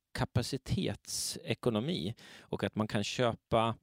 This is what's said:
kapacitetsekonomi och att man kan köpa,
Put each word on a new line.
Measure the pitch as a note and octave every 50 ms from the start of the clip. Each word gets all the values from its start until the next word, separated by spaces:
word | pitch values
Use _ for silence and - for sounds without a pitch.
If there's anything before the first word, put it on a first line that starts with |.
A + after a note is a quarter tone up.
| _ _
kapacitetsekonomi | - - - - - B2+ A#2 - - C3 - - - G3 F#3 - G2+ - - - - - - - - - - - A#2 - - B2 A2+ G#2 A#2+ D#3 F3+ - D2+ G2 A#2+ - - - - -
och | - - - - -
att | G#2+ -
man | - A2 G#2+
kan | - G#2+ G2+
köpa, | - - - B2+ A#2+ - - _ _ - A2+ A2 A#2 A2+ -